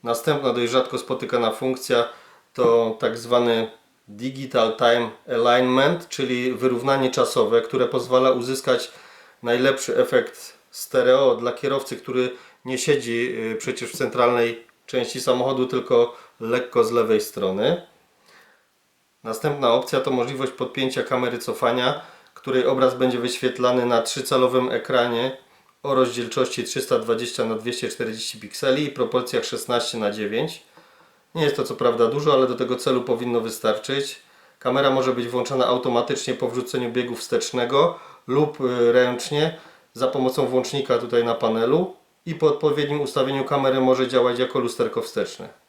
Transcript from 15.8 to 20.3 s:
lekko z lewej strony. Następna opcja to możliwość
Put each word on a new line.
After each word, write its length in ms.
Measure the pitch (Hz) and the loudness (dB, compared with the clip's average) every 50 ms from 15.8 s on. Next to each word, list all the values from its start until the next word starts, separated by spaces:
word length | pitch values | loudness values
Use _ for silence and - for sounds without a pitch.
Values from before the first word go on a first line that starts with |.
| 120 - 127 117 120 117 - - - - _ _ | 0 2 4 4 4 2 -2 -14 -20 -20 _ _
lekko 440 | 117 113 120 123 120 - - 120 113 | -4 -2 -2 -2 -2 0 2 2 2
z 80 | 110 | 4
lewej 280 | 117 120 113 110 110 107 | 2 0 2 4 2 2
strony. 680 | 107 - - 101 98 95 95 98 110 135 170 175 - _ _ _ _ _ _ _ _ _ _ - _ _ _ _ _ _ _ _ _ _ _ _ _ _ _ _ _ | 2 -2 -6 -4 -4 -2 -2 0 2 0 0 0 -4 _ _ _ _ _ _ _ _ _ _ -20 _ _ _ _ _ _ _ _ _ _ _ _ _ _ _ _ _
Następna 480 | 113 110 - - 151 143 139 135 117 | -8 -8 -4 -2 -2 -2 0 2 2
opcja 280 | 117 127 123 - - 139 | 4 2 2 0 -2 -2
to 100 | 127 139 | 0 0
możliwość 420 | 131 123 120 123 | 0 0 -2 -2